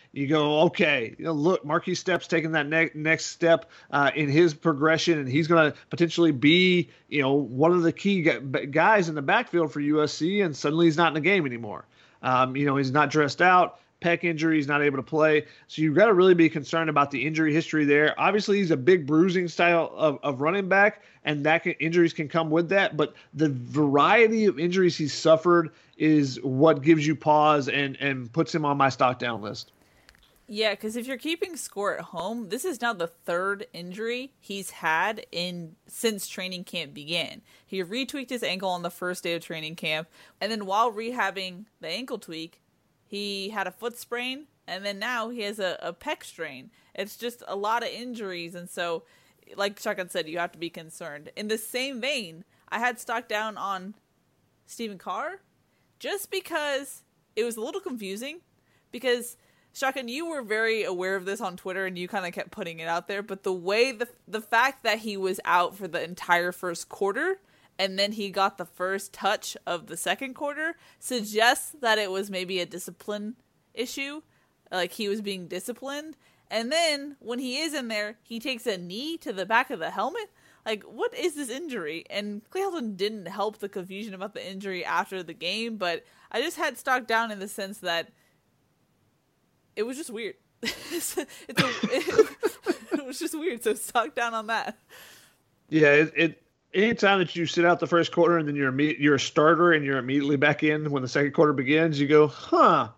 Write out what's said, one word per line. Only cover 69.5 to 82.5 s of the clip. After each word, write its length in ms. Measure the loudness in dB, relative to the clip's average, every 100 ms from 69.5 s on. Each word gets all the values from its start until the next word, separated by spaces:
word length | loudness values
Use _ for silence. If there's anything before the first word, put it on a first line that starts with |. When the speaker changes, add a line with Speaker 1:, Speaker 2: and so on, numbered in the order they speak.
| -10 -6
Speaker 2:
of 220 | -6 -8
the 100 | -8
second 380 | -4 -4 -6 -8
quarter, 400 | -8 -6 -6 -8 _ _
suggests 760 | -6 -6 -4 2 4 2 -4 -4
that 160 | 0 2
it 140 | 0
was 180 | -4 -4
maybe 300 | -6 -4 -4
a 80 | -6
discipline 680 | -8 -14 -14 -10 -8 -8 -12 _ _ _
issue, 480 | -10 -8 -6 -8 -10 _ _ _ _ -8
like 200 | -4 -4
he 180 | -4 -4
was 120 | -4
being 260 | -6 -8 -8
disciplined. 680 | -10 -10 -10 -10 -10 -12 -18 _ _ -8
And 200 | -6 -2
then 440 | 0 0 -2 -6 -14
when 200 | -10 -6
he 180 | -6 -4
is 160 | -4
in 140 | -4 -6
there, 300 | -6 -6 -10
he 180 | -14 -10
takes 280 | -8 -6 -6
a 100 | -6
knee 400 | -8 -10 -8 -10
to 160 | -8
the 140 | -6 0
back 240 | 0 0
of 80 | -6
the 100 | -6
helmet. 400 | -4 -4 -6 -12 _ _ _ -8
Like, 160 | -8
what 320 | -8 -6 -6 -2
is 180 | -4
this 160 | -4 -8
injury? 560 | -8 -8 -8 -8 -8 -8
And 360 | -8 -8 -10 -8